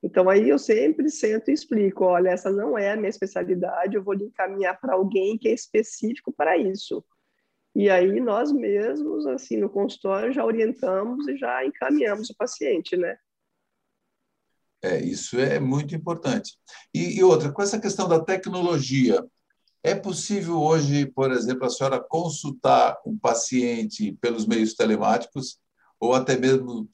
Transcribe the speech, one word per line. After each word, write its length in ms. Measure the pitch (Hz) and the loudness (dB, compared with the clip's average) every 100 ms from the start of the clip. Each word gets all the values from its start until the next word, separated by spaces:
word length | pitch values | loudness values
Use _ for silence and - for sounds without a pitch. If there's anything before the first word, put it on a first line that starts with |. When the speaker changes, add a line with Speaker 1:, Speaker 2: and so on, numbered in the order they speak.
Speaker 1:
Então, 260 | - - 185 | 0 4 6
aí 200 | 202 226 | 6 6
eu 100 | 294 | 2
sempre 500 | - 220 294 311 294 | 4 2 4 2 -2
sento 400 | - 220 214 - | 0 -2 0 0
e 40 | |
explico, 500 | 294 - 226 196 190 | -2 0 0 0 2
"Olha, 260 | 185 175 185 | 2 4 2
essa 200 | 180 196 | 2 0
não 260 | 196 233 240 | -2 -2 -2
é 160 | 196 | -2
a 40 | 214 | -2
minha 120 | 202 | -4
especialidade, 880 | - 196 185 180 180 180 160 185 247 | -4 -6 -6 -2 -2 -2 -2 -2 -2
eu 60 | |
vou 120 | 190 | -2
lhe 100 | 196 | -4
encaminhar 540 | 208 - 190 196 185 185 | -6 -6 -6 -2 -4 -2
pra 140 | - | -2
alguém 440 | 185 190 196 190 220 | 0 0 0 0 0
que 100 | 220 | -2
é 40 | |
específico 800 | 226 - 214 220 - 214 247 - | -2 -2 -2 -2 -4 -6 -6 -10
pra 240 | - 160 170 | -2 0 2
isso." 480 | 175 196 - - - _ _ _ _ _ _ | 0 -4 -8 -10 -10 _ _ _ _ _ _
E 140 | - 202 | 0 4
aí 320 | 185 185 208 | 6 4 2
nós 320 | 247 208 294 | 0 0 0
mesmos, 760 | 285 220 202 220 294 302 302 294 | 0 0 0 0 -4 -4 -4 -4
assim, 300 | 262 - 220 | -6 -4 -2
no 140 | 196 | -2
consultório, 600 | 196 202 - 196 196 226 | -2 -4 -4 -4 -2 -2
já 120 | 262 | -2
orientamos 840 | 226 226 220 - 240 190 214 254 294 | 0 0 0 0 -2 -2 -2 -4 -6
e 100 | 285 | -4
já 280 | 247 247 | -4 -2
encaminhamos 640 | 269 - 254 294 233 208 220 | -4 -4 0 0 0 -2 -8
o 60 | 208 | -6
paciente, 600 | 240 - 311 190 - 180 | -6 -4 -2 -2 -2 -4
né? 200 | 175 - _ _ _ _ _ _ _ _ _ _ _ _ _ _ _ _ | -4 -6 _ _ _ _ _ _ _ _ _ _ _ _ _ _ _ _
Speaker 2:
É, 180 | 92 82 | -4 -2
isso 380 | 87 - - 120 | -4 -6 -6 -2
é 200 | 139 156 | 0 0
muito 360 | 131 139 147 | 0 -2 -4
importante. 640 | 165 160 165 - 214 - - _ - - | -8 -6 -6 -4 -4 -6 -18 _ -20 -10
E, 260 | - 175 - | -6 -4 4
e 60 | |
outra, 280 | 185 160 143 | 6 6 2
com 100 | 139 | -2
essa 180 | 202 220 | -2 -2
questão 280 | 208 - 185 | -4 -4 2
da 120 | 165 | 2
tecnologia, 1040 | 160 190 214 185 175 160 123 135 123 - - _ _ _ _ _ | 2 -4 -4 -2 0 0 0 2 4 2 -2 _ _ _ _ _
é 120 | - | -2
possível 680 | 196 214 180 - 202 170 170 | -2 -4 -6 -4 -4 -2 0
hoje, 460 | 151 160 143 143 139 | 4 4 4 2 0
por 260 | - 135 | 0 0
exemplo, 320 | 127 110 127 | 2 0 -2
a 60 | 127 | -2
senhora 300 | - 135 131 | -2 -2 -2
consultar 960 | - 160 175 143 143 147 135 123 120 - - | -2 -4 -4 -6 -10 -2 4 4 4 0 -8
um 100 | 110 | -4
paciente 920 | 135 123 - 127 120 117 107 - 104 - | 0 0 0 0 0 -2 -4 -4 -6 -2
pelos 260 | 120 113 107 | -4 -2 0
meios 280 | 113 110 | 2 0
telemáticos 840 | - 110 107 107 120 - 139 127 - _ _ _ _ | 0 0 2 2 0 -2 -10 -10 -14 _ _ _ _
ou 160 | 117 | 0
até 220 | 127 127 131 | 2 2 2
mesmo 520 | 127 131 123 113 107 | 4 2 0 -10 -10